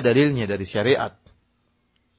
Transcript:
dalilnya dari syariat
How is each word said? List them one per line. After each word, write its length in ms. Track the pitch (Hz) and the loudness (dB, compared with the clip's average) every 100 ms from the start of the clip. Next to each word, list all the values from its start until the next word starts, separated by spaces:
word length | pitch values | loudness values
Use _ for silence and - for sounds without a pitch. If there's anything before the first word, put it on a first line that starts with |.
dalilnya 400 | 123 123 147 131 | 4 4 2 0
dari 240 | 104 101 98 | -4 -6 -6
syariat 480 | 110 113 135 110 _ _ _ _ _ _ _ _ _ _ | -2 0 0 -2 _ _ _ _ _ _ _ _ _ _